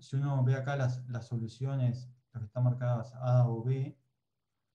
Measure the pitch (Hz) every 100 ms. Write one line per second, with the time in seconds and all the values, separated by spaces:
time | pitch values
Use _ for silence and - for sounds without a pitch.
0 | - 135 143 135 123 127 143 139 123 -
1 | - 110 - 117 110 - 135 135 123 120
2 | - - _ 110 104 123 123 123 123 117
3 | - - 127 123 117 113 123 135 143 -
4 | _ _ _ _ _ _ _